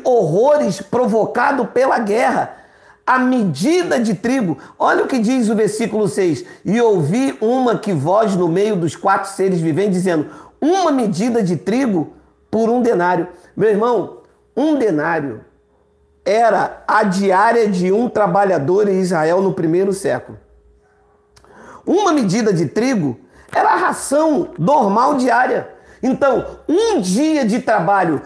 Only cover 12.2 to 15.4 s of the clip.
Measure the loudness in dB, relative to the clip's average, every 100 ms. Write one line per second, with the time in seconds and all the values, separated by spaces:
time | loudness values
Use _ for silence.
12.2 | _ _ -6 -2 0 0 0 2 2 0
13.2 | -4 -10 -12 -2 0 2 0 0 -4 -10
14.2 | -20 _ _ -2 0 0 0 0 -2 -2
15.2 | -4 -10